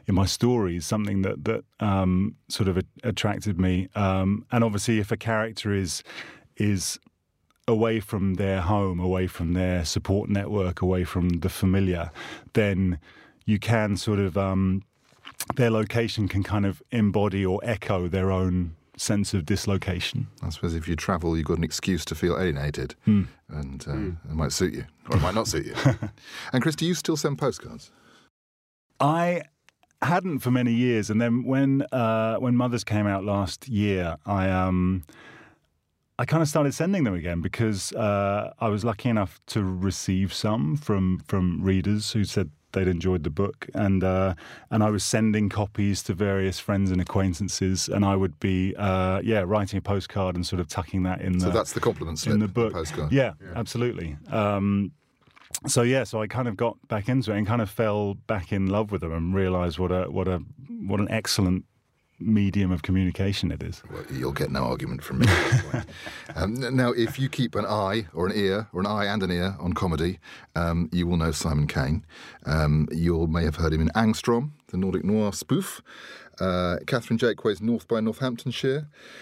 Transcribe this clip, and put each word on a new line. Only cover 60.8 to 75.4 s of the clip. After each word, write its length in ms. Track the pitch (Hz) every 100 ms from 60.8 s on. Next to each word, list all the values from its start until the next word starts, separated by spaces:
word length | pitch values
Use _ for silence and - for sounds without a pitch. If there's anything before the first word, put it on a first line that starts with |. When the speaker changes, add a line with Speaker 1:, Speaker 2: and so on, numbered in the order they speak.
| 101 101
Speaker 1:
an 100 | 104
excellent 540 | 110 - - 92 92 - _ _ _ _ -
medium 520 | 113 107 101 101 95
of 100 | 90
communication 680 | - 92 92 - 98 98 85
it 120 | 76
is. 200 | 80 - -
Speaker 2:
Well, 140 | - -
you'll 200 | 67 64
get 180 | 71 73
no 140 | 69
argument 380 | 62 62 60 65
from 180 | - 65
me 60 | 117
at 220 | 90 -
this 120 | 120
point. 240 | - 120 -
Speaker 1:
<laughs> 460 | - - - - 73
Speaker 2:
Um, 260 | 92 123
n-, 140 | 123 131
now, 160 | 123
if 260 | 117 113 -
you 100 | 135
keep 260 | - 120
an 100 | 104
eye 420 | 101 107 95 107 95
or 140 | 80 90
an 60 | 104
ear, 320 | 98 98 107
or 80 | 90
an 60 | 101
eye 200 | 107 101
and 160 | 104
an 80 | 92
ear 260 | 87 92 95
on 140 | 90
comedy, 460 | 85 95 78 85 101 - - -
um, 360 | - 85 85 87
you 140 | 90 85
will 100 | 87
know 140 | 80
Simon 360 | 73 - 73 73
Cain. 380 | 73 67 78 - - - -
Um, 440 | - 78 76 76 78
you 340 | 80 85 82 85
may 180 | 85
have 120 | 82 76
heard 160 | 82
him 80 | 78
in 80 | 78
Angstrom, 600 | 110 110 110 - 117 135 - _
the 100 | 92
Nordic 280 | 95 90
noir 280 | 95 107 104
spoof, 480 | -